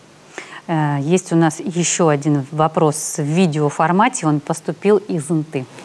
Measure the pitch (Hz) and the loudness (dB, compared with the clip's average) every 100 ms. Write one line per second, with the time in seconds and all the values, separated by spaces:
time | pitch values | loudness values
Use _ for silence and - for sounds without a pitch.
0 | - - - - - - - 160 147 143 | -20 -20 -20 -20 -18 -14 -4 -2 0 0
1 | 139 180 - 165 165 - - 170 165 - | 0 0 2 2 2 0 -4 -2 -2 2
2 | 165 147 151 147 131 156 156 165 160 143 | 2 2 2 0 -2 0 0 2 0 0
3 | - - 147 160 185 151 147 - 160 180 | -6 -6 -2 2 2 2 0 0 2 2
4 | 226 - 156 151 - 165 - - 196 208 | 2 0 0 0 -2 -6 -6 -4 2 2
5 | 196 180 135 165 151 135 123 - | 0 -6 -2 -2 -2 -6 -10 -14